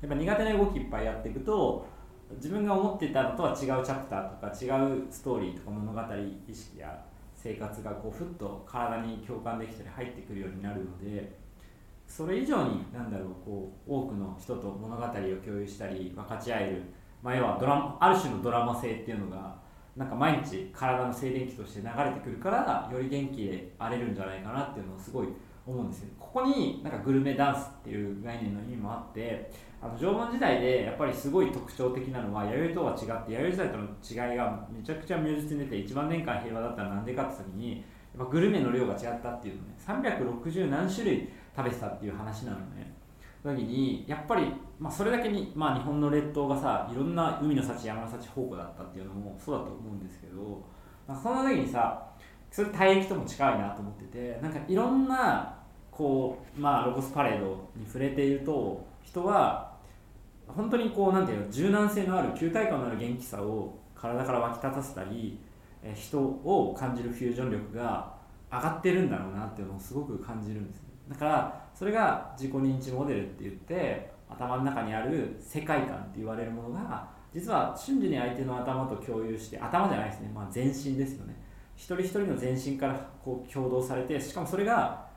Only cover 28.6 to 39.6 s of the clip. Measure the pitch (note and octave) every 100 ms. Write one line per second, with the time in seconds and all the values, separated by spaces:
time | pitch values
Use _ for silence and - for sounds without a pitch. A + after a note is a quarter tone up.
28.6 | A2+ B2 G2+ A2+ - A2 A#2 G#2 - -
29.6 | - - A#2+ B2+ E3 G#3+ A#3 B3+ A#3 B2
30.6 | B2 B2+ G#2+ B2 D3 - C#3+ E3+ - -
31.6 | - - B2+ B2+ B2+ B2 G#2+ G2+ G#2 B2
32.6 | E3 E3 C#3+ - G#2+ A2+ A2 A2+ D#3+ F#3
33.6 | F3+ G#2+ G#2 - - A#2 B2 B2 A2+ G#2
34.6 | - A#2 G#2 D#3 - E3+ D#3 D3+ D3+ D3
35.6 | C#3 G2+ G2+ C3 D3+ E3+ D3+ A#2+ A#2 A2+
36.6 | A#2 A#2 G2+ G2 A2+ B2+ C3+ - F#2 F#2
37.6 | A#2 G#2 - - - - B2+ D3+ G3 G3
38.6 | B2+ A#2+ A2+ G2+ A#2 A#2+ A#2+ A#2+ G#2 F#2+